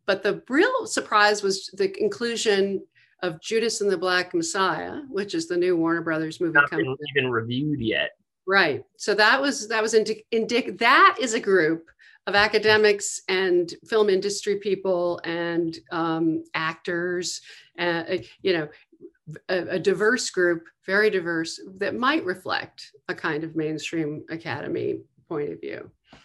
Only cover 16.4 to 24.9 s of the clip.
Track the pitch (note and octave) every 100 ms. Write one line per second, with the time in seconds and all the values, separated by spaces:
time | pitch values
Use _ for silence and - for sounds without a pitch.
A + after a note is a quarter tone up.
16.4 | - D#3 D#3+ D#3+ - F3 F3+ F3+ E3+ -
17.4 | - - _ - F3 E3+ E3 F3+ - _
18.4 | F#3+ E3+ D3+ - _ _ - _ - D3+
19.4 | - F#3 E3 F3+ F#3+ F3+ G#3+ B3 - F#3
20.4 | F3 E3 - _ - G3 G#3+ F#3+ E3+ E3
21.4 | E3 - - F#3+ G3 A3 B3+ D#4 F4+ -
22.4 | - - - - - _ - F3+ E3+ D3+
23.4 | D#3+ D#3 D#3 D#3 - E3 D3+ D3+ - D#3+
24.4 | D3 B2 C#3+ B2+ A#2